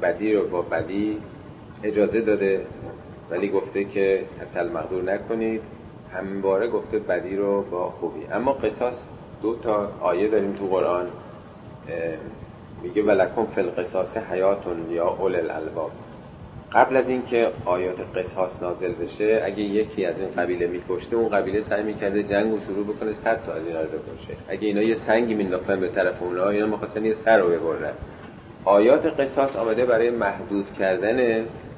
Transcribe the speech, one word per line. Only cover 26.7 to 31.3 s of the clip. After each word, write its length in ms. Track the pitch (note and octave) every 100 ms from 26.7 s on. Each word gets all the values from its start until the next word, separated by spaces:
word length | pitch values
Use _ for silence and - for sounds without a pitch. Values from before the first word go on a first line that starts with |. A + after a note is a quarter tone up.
| G#2 G2+ G#2+
یه 80 | A2
سر 260 | G#2+ A2+ A2
رو 80 | F2
ببرن. 440 | E2 E2 D2+ D2+ C#2 - - - - - -
آیات 560 | F#2 G2+ A2+ D3+ D#3+ D3
قصاص 360 | C3+ - C3+ A#2+
آمده 280 | A2+ A2+
برای 260 | B2 A2+ A#2+
محدود 600 | A#2+ G2+ G2 F#2 G2+ G2
کردن 760 | - F#2+ F2+ G2+ B2+ A#2+